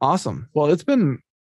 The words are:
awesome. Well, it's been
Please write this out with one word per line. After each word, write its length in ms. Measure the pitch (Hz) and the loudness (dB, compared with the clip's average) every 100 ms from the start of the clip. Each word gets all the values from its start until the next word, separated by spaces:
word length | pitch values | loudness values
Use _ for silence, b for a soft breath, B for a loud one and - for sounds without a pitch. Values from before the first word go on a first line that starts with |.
awesome. 480 | 135 185 113 80 - | -2 0 -2 -8 -6
Well, 140 | 151 147 | 0 2
it's 160 | 175 | 0
been 360 | 277 262 151 123 _ _ | 2 2 2 -2 _ _